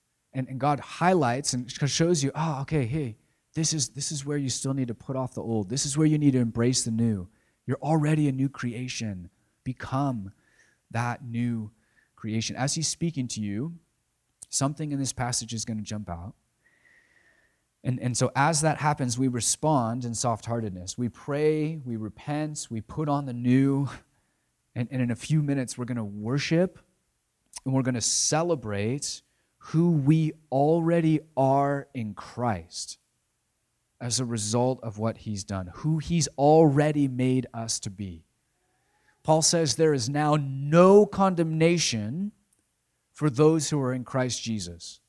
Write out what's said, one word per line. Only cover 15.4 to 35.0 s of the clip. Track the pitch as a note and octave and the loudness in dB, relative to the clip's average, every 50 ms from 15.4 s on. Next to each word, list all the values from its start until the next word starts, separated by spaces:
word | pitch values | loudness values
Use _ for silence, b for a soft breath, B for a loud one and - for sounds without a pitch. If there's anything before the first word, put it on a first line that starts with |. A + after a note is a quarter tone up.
| A#2+ A2 A#2 | -6 -6 -6
is | A2 - | -6 -6
gonna | - A2+ A2 G#2 | -6 -6 -6 -6
jump | - A2 G#2+ G#2+ - | -8 -8 -8 -8 -8
out. | E2+ E2 E2+ G#2 - _ _ _ _ b b b b b b b b b b b b b b b b b b b b b b b _ _ | -8 -10 -10 -12 -14 _ _ _ _ b b b b b b b b b b b b b b b b b b b b b b b _ _
And, | - - B2+ B2+ | -6 -4 -4 -2
and | - B2 B2 - | -2 -4 -2 0
so | C3 B2 - | 0 0 2
as | B2+ C#3 D3+ E3 D3 | 2 2 2 2 2
that | D3+ D#3+ D3 - | 0 0 0 0
happens, | C3+ D3+ D3+ - C#3 B2 A2+ A#2+ | 0 0 0 0 -2 -2 -2 0
we | C3+ C3+ | 0 0
respond | B2 B2 A2 - - - - - - C3+ A#2+ A2 A#2 B2+ B2 | 0 -2 -2 -2 -2 0 0 2 2 2 2 0 -2 -4 -6
in | A#2+ A#2 | -6 -6
soft-heartedness. | A2 - B2+ A2+ G#2+ - A2 A#2 A#2+ A2+ G#2+ F#2 F2+ F2+ F#2+ - - | -4 -2 -2 -2 -2 -4 -4 -4 -4 -4 -6 -8 -10 -10 -10 -6 -4
We | B2 A#2 | -4 -4
pray, | - - - - C#3+ C#3+ D3+ D3+ D#3 D#3 D3+ D3+ E3 D#3+ C3 | -6 -8 -8 -6 -4 0 2 2 2 2 0 -2 -4 -6 -8
we | B2+ A#2 | -8 -8
repent, | A2 G#2+ G#2 - - - - D3 D3+ D#3 D3+ D3+ D3 - - | -6 -6 -8 -10 -10 -8 -6 -4 -4 -4 -6 -6 -10 -10 -8
we | A#2+ A2+ | -8 -8
put | G#2+ - - - D#3 D3 | -8 -8 -6 -4 -2 -2
on | C#3+ C#3+ C#3+ | -2 -2 -2
the | C3+ | -4
new, | A#2+ A#2+ A#2+ B2 B2 C3 C3+ C#3 C#3 C3+ C#3+ B2+ B B B B B B B B B B B B B B _ _ - | -6 -2 2 4 6 6 6 4 2 2 0 -2 B B B B B B B B B B B B B B _ _ -8
and, | A#2+ B2 A2+ | -6 -6 -4
and | - B2+ | -2 -2
in | B2+ A#2+ | 0 0
a | A#2+ | -2
few | - - - D3 D#3 | -4 -2 0 0 0
minutes, | D3 C#3+ C#3 C#3 B2+ A2+ - - | 2 0 0 -2 -2 -4 -6 -8
we're | B2 | -6
gonna | A#2 B2+ A#2+ A2 | -6 -4 -6 -6
worship, | G2+ G2+ G#2 G#2 A2 B2+ C#3+ C#3 - E3 E3 F3+ F#3 - - - _ _ _ _ _ _ _ _ _ _ _ _ _ - - - | -6 -8 -8 -4 -2 -2 -2 0 0 2 2 2 2 -2 -8 -20 _ _ _ _ _ _ _ _ _ _ _ _ _ -20 -10 -4
and | C3+ C3 | -2 0
we're | C3 C3 | 0 2
gonna | B2+ B2+ A#2+ | 0 0 -2
celebrate | G#2+ - - - - - - D3+ E3 F3 E3+ D3 A2 G#2+ G#2 G2 G2+ G#2+ B2+ D3 - - - - - _ _ _ _ _ _ _ | -2 -2 0 0 0 0 0 0 0 0 -2 -2 -2 -4 -4 -2 -2 -2 -2 -4 -6 -8 -10 -12 -14 _ _ _ _ _ _ _
who | - - - D#3+ E3+ F3 | -10 -2 2 2 4 4
we | E3+ D3+ C3+ C3+ D#3 D#3+ D#3+ D3+ - - _ _ | 4 4 4 4 4 4 4 0 -2 -6 _ _
already | - C3+ C#3+ D3 D#3+ E3+ E3 E3 E3+ E3+ E3 D#3+ D#3+ D3+ - - _ - | 0 2 4 4 4 2 2 2 2 4 4 4 2 2 0 -2 _ 2
are | C3+ C3+ C3+ C#3 C#3 C#3+ C#3+ C#3 C3 - - | 2 4 4 4 2 2 0 -2 -6 -8 -8
in | B2 A2+ G#2+ G2+ | -6 -6 -6 -8
Christ | - - - - - A#2+ A#2+ G#2 F2 E2 F2 - - - - - - _ _ _ _ _ _ _ _ _ _ _ _ _ _ _ _ _ _ _ - | -10 -14 -12 -6 -4 -2 -2 -2 -2 -6 -10 -12 -14 -12 -12 -14 -18 _ _ _ _ _ _ _ _ _ _ _ _ _ _ _ _ _ _ _ -10
as | - A#2+ A#2 B2 | -6 -4 -4 -2
a | C3 | -2
result | A#2+ A#2 A2+ G#2 G#2 G#2+ A#2+ B2 B2+ C3 B2 - | -2 -4 -4 -4 -2 0 2 2 2 0 -2 -6
of | A#2 G#2 | -10 -8
what | G2+ | -4